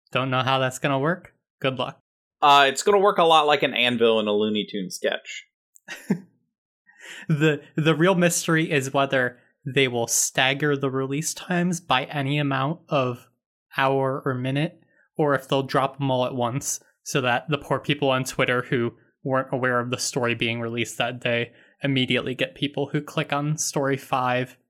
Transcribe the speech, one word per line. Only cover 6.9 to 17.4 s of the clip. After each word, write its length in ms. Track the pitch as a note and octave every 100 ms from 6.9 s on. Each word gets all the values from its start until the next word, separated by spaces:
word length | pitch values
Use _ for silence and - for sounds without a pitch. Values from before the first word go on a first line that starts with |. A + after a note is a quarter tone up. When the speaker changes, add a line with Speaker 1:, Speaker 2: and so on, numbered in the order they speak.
| _ - - -
Speaker 1:
The, 320 | D3 D#3 D3 - -
the 200 | D3+ D3+
real 200 | F3 F3
mystery 560 | F3 - - D#3+ D#3+
is 200 | D3 C3
whether 480 | C#3 C3+ C3+ B2 - _ _ C#3
they 220 | C#3 C3
will 180 | A#2+ A#2
stagger 680 | - - - C3 C#3 D3 C#3
the 160 | C3+
release 420 | C3+ C3+ C#3 D#3+
times 460 | - - F3 F3+ E3+
by 240 | - C3 D3
any 320 | D3+ C3+ D3
amount 440 | C#3+ C3+ C#3 D#3+ -
of 380 | D3 B2+ A#2+ _ _ _ _ _ -
hour 440 | C3+ C3+ C3+ C#3 C#3
or 100 | B2+
minute, 440 | C3 C#3 D#3+ - _ _ _ -
or 160 | D3
if 140 | C3 -
they'll 160 | C#3
drop 340 | C3+ C#3 C3+ -
'em 120 | C3+
all 140 | B2+ B2+
at 100 | C3
once 440 | A#2+ C3+ - - _ _
so 180 | - D3
that 260 | B2 B2